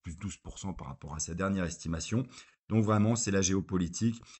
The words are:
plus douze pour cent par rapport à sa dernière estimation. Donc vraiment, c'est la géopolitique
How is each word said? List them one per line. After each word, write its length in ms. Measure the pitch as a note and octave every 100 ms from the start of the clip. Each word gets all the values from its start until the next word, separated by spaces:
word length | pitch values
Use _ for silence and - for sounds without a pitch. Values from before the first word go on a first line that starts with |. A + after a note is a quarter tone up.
plus 140 | F2 D#2+
douze 180 | G2 -
pour 220 | F#2+ -
cent 140 | F#2+
par 140 | F2+ C#2
rapport 280 | - D2 D#2
à 40 |
sa 140 | -
dernière 300 | E2+ F#2+ G2
estimation. 640 | E2 - E2 E2 - A2+ C3 - - _ -
Donc 140 | A2
vraiment, 320 | G#2+ G#2+ G#2+ A#2
c'est 140 | G#2
la 140 | G2
géopolitique 800 | F#2+ F#2+ - F#2 E2+ - A2+ A#2 - -